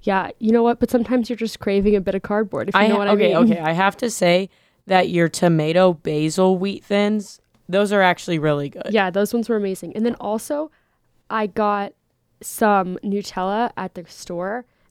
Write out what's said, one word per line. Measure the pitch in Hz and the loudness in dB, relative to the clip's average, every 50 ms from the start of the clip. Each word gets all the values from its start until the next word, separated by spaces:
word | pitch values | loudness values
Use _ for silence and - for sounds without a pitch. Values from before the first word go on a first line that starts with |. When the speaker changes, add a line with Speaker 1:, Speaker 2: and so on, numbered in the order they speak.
Speaker 1:
Yeah, | _ 214 190 190 175 - - _ | _ -2 -2 -2 -2 -6 -10 _
you | 226 214 | 0 2
know | 226 233 | 4 4
what? | 233 240 240 - | 4 2 2 0
But | 247 - | 0 0
sometimes | - 247 233 - 247 254 226 - | 0 0 0 0 0 -2 -2 -2
you're | 247 | -4
just | 214 226 220 - - | -6 -6 -8 -8 -6
craving | - 214 196 202 196 208 208 | -4 0 0 2 4 4 2
a | 202 | 2
bit | 175 196 190 | 0 -2 -4
of | 196 | -4
cardboard, | - - 208 208 220 196 - - - - | -4 -2 -2 -2 -2 -2 -4 -6 -6 0
if | 180 | 2
you | 196 | 2
Speaker 2:
I | 208 | 4
Speaker 1:
know | 220 208 | 4 2
Speaker 2:
ha-, | 202 | 2
Speaker 1:
what | 202 202 | 2 2
Speaker 2:
okay, | 208 208 208 208 - | 2 4 4 2 4
Speaker 1:
I | 165 | 4
mean. | 175 220 | 4 4
Speaker 2:
okay. | 214 170 | 4 2
I | 156 156 | 0 -2
have | 165 175 190 196 196 | 0 2 2 0 0
to | - - 233 | 0 -6 -6
say | - - 185 175 175 180 196 185 _ _ _ _ _ _ _ | -2 2 2 4 4 2 0 -4 _ _ _ _ _ _ _
that | - 190 185 180 175 | 2 2 2 2 2
your | 180 170 170 160 | 2 2 0 0
tomato | - - 180 175 170 156 151 156 165 180 185 185 | 0 2 2 4 4 4 2 2 2 4 4 4
basil | 175 - _ 160 151 151 151 160 156 190 185 185 190 | 2 0 _ -4 -2 -2 -2 -2 0 2 2 2 2
wheat | 180 185 202 196 - _ | 2 -2 -4 -6 -8 _
thins, | _ 202 202 208 208 214 214 196 - - _ _ _ _ _ _ - | _ 0 0 2 0 0 -2 -6 -8 -18 _ _ _ _ _ _ -2
those | 175 196 208 196 | 0 0 0 2
are | 208 202 | 2 4
actually | 190 180 175 - - - 175 156 | 4 4 2 0 -2 -4 -4 0
really | 143 156 147 143 143 143 | 0 0 0 0 -4 -8
good. | - 269 - - | -10 -12 -8 -2
Speaker 1:
Yeah, | 208 214 190 185 | 0 0 0 2
those | 175 196 208 208 - | 0 -2 -2 0 -2
ones | 240 220 - | -4 -2 -2
were | 233 | -2
amazing. | 214 202 196 190 - - 165 - | -2 -2 -4 -6 -8 -10 -10 -6
And | 214 220 | -2 -2
then | 240 233 - | -2 -4 -4
also, | - 208 214 220 - - 294 294 311 311 _ _ _ _ _ _ _ _ _ _ _ _ | -6 -6 -6 -6 -6 -6 -6 -6 -6 -8 _ _ _ _ _ _ _ _ _ _ _ _
I | 220 220 214 202 | -4 -4 -4 -4
got | 170 226 214 208 208 202 202 202 _ _ _ _ _ _ _ _ _ _ | -2 -2 -2 0 -2 -2 -6 -8 _ _ _ _ _ _ _ _ _ _
some | - - - - 233 208 202 196 185 180 180 - | -18 -16 -4 0 2 2 4 2 0 -2 -6 -8
Nutella | - 208 196 202 202 - - 190 185 190 202 220 240 233 - | -6 -4 -4 -4 -6 -6 -6 -4 -4 -2 -2 -2 -4 -4 -4
at | - 190 185 _ | -8 -10 -10 _
the | 185 165 | -14 -18
store, | - - - - - 175 170 180 190 214 247 240 _ _ _ _ _ | -18 -20 -20 -14 -10 -8 -8 -6 -6 -8 -8 -10 _ _ _ _ _